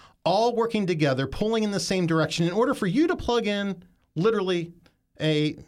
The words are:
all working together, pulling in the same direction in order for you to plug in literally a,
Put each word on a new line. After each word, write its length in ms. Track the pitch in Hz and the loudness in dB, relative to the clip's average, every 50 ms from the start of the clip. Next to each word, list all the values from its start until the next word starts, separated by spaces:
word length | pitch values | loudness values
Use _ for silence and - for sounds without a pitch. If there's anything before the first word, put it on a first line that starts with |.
| - - _ _ - | -20 -20 _ _ -2
all 320 | 160 185 208 233 240 - | 0 2 2 2 2 2
working 300 | - 233 226 - 214 196 | 0 0 0 0 0 0
together, 400 | 170 175 151 151 139 127 131 135 | 0 0 2 2 2 2 0 -2
pulling 360 | 139 - - 208 220 233 226 | -2 -2 -2 -2 0 0 0
in 80 | 214 208 | 0 0
the 80 | 196 180 | -2 -2
same 280 | - - 196 185 175 | -2 -2 0 0 0
direction 400 | 165 165 160 151 160 - 170 170 | 2 2 2 0 0 0 0 0
in 60 | 170 | 0
order 220 | 180 214 254 277 254 | 2 2 2 2 0
for 120 | - 214 | 0 -2
you 200 | 180 185 277 339 | 0 2 2 2
to 80 | 359 339 | 2 0
plug 320 | - - 254 240 233 196 | -2 -2 0 0 0 0
in 340 | 208 202 202 202 196 185 180 - - _ _ _ _ - | 0 -2 -2 -4 -4 -6 -8 -12 -20 _ _ _ _ -4
literally 560 | 156 180 226 220 208 185 185 180 170 165 165 - - - _ _ _ _ _ _ - | 0 0 2 2 2 0 0 -2 -2 -4 -8 -12 -18 -20 _ _ _ _ _ _ -4
a, 360 | 151 156 156 151 151 151 - - - | -2 0 2 2 0 -2 -4 -6 -14